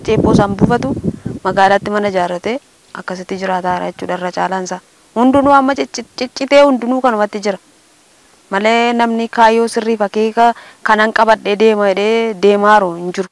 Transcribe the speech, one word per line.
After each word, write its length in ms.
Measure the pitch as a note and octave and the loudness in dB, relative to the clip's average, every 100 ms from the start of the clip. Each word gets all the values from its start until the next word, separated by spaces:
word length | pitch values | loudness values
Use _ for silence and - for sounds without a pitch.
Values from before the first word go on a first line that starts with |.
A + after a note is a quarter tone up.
ceephoo 300 | - A3+ A3 G#3+ | -2 0 2 2
isaan 200 | G3+ G3 | 2 0
buufatu 340 | - A#3+ C4 - - - - - | 0 0 -2 -6 -6 -8 -10 -8
magaalaatti 460 | F#3+ F#3+ F#3+ G3+ G#3 | -4 2 4 2 0
mana 220 | G#3 G#3 | -4 -2
ijaarratee 460 | F#3 F3 F3 G3+ B3 - _ _ | -2 -4 -4 -6 -8 -10 _ _
akkasitti 440 | - F#3 F#3 F#3 F#3+ | -16 -12 -12 -10 -8
jiraataa 380 | F#3+ F#3 F3+ F3+ | -4 -4 -2 -4
jira 100 | F3+ | -6
jechuudha 280 | - F3+ F3+ | -8 -8 -6
irra 140 | F3+ | -6
caalaan 320 | F3 F3+ F#3+ | -4 -4 -4
isaa. 180 | F3+ F3+ - _ _ A3 | -8 -10 -14 _ _ 0
Hundinuu 380 | B3+ C4+ C#4 | 2 4 4
amma 200 | C#4 C4 | 4 2
cicci-, 320 | C#4 C4+ - A#3 - | -2 -6 -10 -12 -10
ciccitee 460 | B3 - C4+ C#4+ | -10 -8 2 4
hundinuu 400 | C#4+ B3 A#3+ C4 | 4 2 -2 -2
kanumatti 380 | B3+ A3 G#3 G#3+ | 0 0 -2 -4
jira. 180 | G3+ F#3+ _ _ _ _ _ _ _ _ - | -6 -6 _ _ _ _ _ _ _ _ -8
Malee 420 | G3 G#3+ A#3 A#3+ | -2 0 2 0
namni 340 | A#3 A#3 A3+ A3+ | 0 0 -2 -4
kaayyoo 400 | - A3+ A3+ A#3 | 2 4 4 0
sirrii 300 | A#3 A3+ A3 | -2 -4 -2
fakkii 360 | G3+ G#3+ A3 | -2 -2 -2
ka-, 200 | A3 A#3 A#3 - - | 2 2 0 -8 -6
kanan 300 | - G#3+ A3 | 0 2 2
qabadhee 420 | G#3+ A3 G#3+ G3 G3+ | 2 2 2 0 0
deema 320 | A3 G#3+ G3+ | 2 2 0
jedhee 440 | F#3+ G#3 A3+ A3+ | 0 0 -2 -2
deemaa 420 | F#3+ G3 G3+ G#3 G#3+ | 0 2 4 4 4
jiru 180 | F#3 E3+ | 4 -4
hin 160 | F3 | -6
jiru. 140 | F3+ F#3 | -6 -8